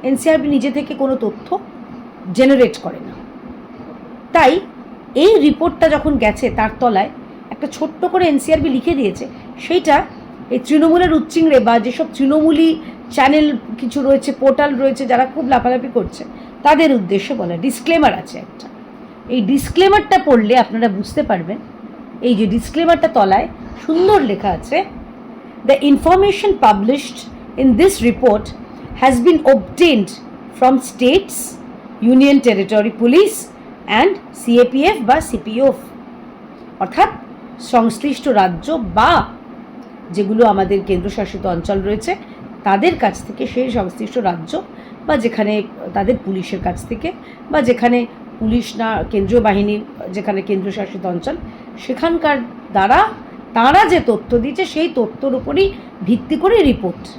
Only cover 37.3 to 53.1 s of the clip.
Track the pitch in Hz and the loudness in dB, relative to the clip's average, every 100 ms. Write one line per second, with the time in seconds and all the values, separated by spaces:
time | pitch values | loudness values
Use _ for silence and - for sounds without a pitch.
37.3 | - - - - 247 226 226 285 269 294 | -20 -20 -18 -2 2 2 -2 -6 -4 0
38.3 | 214 185 170 - 320 208 175 254 330 - | 2 2 0 -4 -4 -2 2 4 2 0
39.3 | - - - - - - - - 175 196 | -10 -20 -20 -20 -20 -20 -20 -10 -4 -2
40.3 | 220 226 196 190 196 196 180 190 214 190 | 4 4 4 0 -2 0 -4 -2 -6 -8
41.3 | 202 196 170 165 196 190 214 320 381 - | -6 -4 -4 -4 -4 -2 -4 -4 -8 -8
42.3 | - - - 202 196 339 330 220 - - | -20 -18 -8 -2 2 0 0 -4 -4 -14
43.3 | - 262 - 262 226 185 - 208 254 196 | -10 -6 -4 -2 -2 -4 -8 -8 -4 -4
44.3 | 175 160 320 - - - - - 294 226 | -4 -8 -10 -10 -18 -20 -16 -2 0 0
45.3 | 226 202 214 202 - - 190 196 233 - | -2 -2 -2 -4 -12 -8 -4 -2 -2 -2
46.3 | 190 180 185 180 170 - 226 330 359 - | -6 -6 -6 -6 -6 -10 -8 -8 -10 -18
47.3 | - - 311 233 233 240 247 233 - - | -20 -4 -2 0 2 2 2 -2 -10 -20
48.3 | - 220 233 226 214 226 208 160 208 196 | -6 -2 -2 -2 -6 -4 -4 -2 -2 2
49.3 | 240 214 202 202 208 214 - - 185 208 | 2 2 2 0 -2 -6 -16 -12 -8 -4
50.3 | 190 185 196 196 190 190 190 180 175 - | -4 -2 -4 -4 -8 -10 -8 -6 -6 -6
51.3 | 330 - - - - - 262 330 339 311 | -8 -12 -18 -20 -18 -10 -4 -2 0 0
52.3 | 285 233 - - 196 196 285 415 | -2 -4 -14 -6 -2 2 4 2